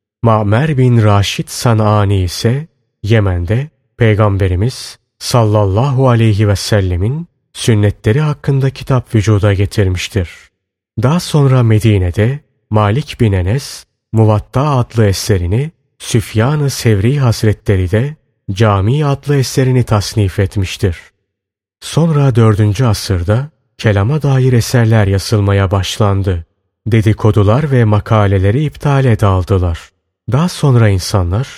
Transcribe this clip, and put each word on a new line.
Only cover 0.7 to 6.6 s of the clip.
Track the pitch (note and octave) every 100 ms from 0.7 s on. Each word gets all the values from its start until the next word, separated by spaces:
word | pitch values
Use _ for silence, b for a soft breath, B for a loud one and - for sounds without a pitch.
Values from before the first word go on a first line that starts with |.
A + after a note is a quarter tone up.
| C3+
bin | B2+ A#2
Raşid | G#2+ G2+ G2 - -
San'ani | - B2+ A2 G#2+ G#2+ G2 G2
ise | F2+ - A#2 C3+ D#3+ _ _ _
Yemen'de | G2+ A2+ G2 F2 F2 A2+ D3+ _ _ -
Peygamberimiz | A2+ G#2 G#2+ G2 F#2+ F2+ A2+ - - - _ _
sallallahu | - B2 G#2+ G#2+ G2+ G2 C#3 B2+ C3
aleyhi | A#2 A2+ G#2 G#2
ve |
sellemin | G2